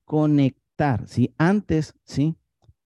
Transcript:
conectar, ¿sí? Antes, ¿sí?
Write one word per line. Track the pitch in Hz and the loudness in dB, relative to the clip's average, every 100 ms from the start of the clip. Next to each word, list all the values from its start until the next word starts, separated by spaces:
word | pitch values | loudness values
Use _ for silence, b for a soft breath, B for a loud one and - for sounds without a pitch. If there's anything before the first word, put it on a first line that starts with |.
conectar, | - 156 151 147 135 - _ - 147 113 - | -6 -2 2 2 2 -2 _ -4 -2 -2 -4
¿sí? | - 117 - | -2 -2 0
Antes, | 165 208 190 160 151 _ | 0 0 0 -4 -4 _
¿sí? | - - 147 160 _ _ _ _ _ | -12 -4 -2 -4 _ _ _ _ _